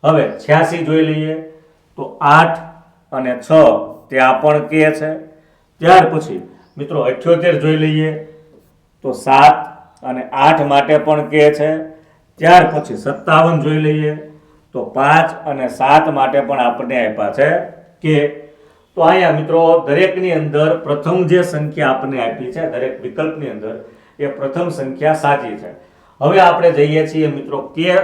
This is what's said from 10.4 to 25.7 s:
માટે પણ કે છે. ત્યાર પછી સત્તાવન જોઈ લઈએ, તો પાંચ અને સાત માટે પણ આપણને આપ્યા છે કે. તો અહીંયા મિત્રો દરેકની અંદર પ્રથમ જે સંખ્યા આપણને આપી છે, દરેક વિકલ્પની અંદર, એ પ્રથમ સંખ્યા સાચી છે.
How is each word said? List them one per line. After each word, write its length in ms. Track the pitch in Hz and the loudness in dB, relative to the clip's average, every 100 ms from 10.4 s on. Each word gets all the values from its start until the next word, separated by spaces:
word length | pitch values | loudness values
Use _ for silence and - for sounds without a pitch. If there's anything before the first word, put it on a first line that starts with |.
| 143 160 | 2 2
માટે 360 | 143 143 - 151 | 2 0 2 0
પણ 240 | 151 151 | 2 -2
કે 320 | 147 151 151 | 0 2 2
છે. 240 | 147 151 160 - - _ _ _ _ | 2 -2 -4 -8 -18 _ _ _ _
ત્યાર 320 | 165 180 160 | 6 6 6
પછી 220 | 156 - 113 | -2 -8 -8
સત્તાવન 640 | - - - 151 165 165 | -8 -6 0 2 4 0
જોઈ 180 | 156 156 | 0 0
લઈએ, 360 | 151 151 151 151 - - _ _ _ | 0 0 -2 -6 -12 -20 _ _ _
તો 120 | 127 | -10
પાંચ 460 | - 127 139 160 165 - 156 | -8 -2 2 4 2 -4 -10
અને 220 | 135 127 | -6 -6
સાત 400 | - 135 151 160 | -2 4 4 4
માટે 320 | 143 135 139 | 0 0 0
પણ 200 | 120 135 | -2 0
આપણને 480 | 120 117 123 127 110 | 0 -2 -4 -2 -2
આપ્યા 220 | 107 104 | -4 -6
છે 280 | 113 147 175 - - - _ | 0 0 0 -4 -16 -20 _
કે. 480 | 156 147 147 - - _ _ _ _ | 0 0 0 -6 -20 _ _ _ _
તો 100 | - | 0
અહીંયા 280 | 160 180 170 | 2 4 2
મિત્રો 520 | 151 156 165 165 165 143 | 0 0 2 4 2 2
દરેકની 440 | 151 190 185 185 | 0 0 0 -2
અંદર 460 | 160 151 147 156 165 | -2 -2 0 0 -2
પ્રથમ 480 | 147 143 160 185 175 | -4 -4 -2 -2 2
જે 160 | 180 | 2
સંખ્યા 460 | 170 151 151 156 143 | 0 -4 -6 -4 -2
આપણને 360 | 131 135 135 | -2 -4 -4
આપી 280 | 113 110 123 | -6 -6 -10
છે, 180 | 170 165 | -8 -6
દરેક 320 | 120 131 - | -6 -8 -8
વિકલ્પની 480 | 127 113 160 156 135 | -12 -6 -6 -6 -10
અંદર, 340 | 104 107 113 - - _ _ | -10 -12 -14 -16 -20 _ _
એ 80 | 143 | -8
પ્રથમ 420 | 135 135 151 175 | -6 -8 -4 -6
સંખ્યા 440 | - 135 123 151 | -6 -10 -4 -2
સાચી 440 | 156 147 143 117 107 | 0 0 -2 -4 -12
છે. 140 | 90 | -14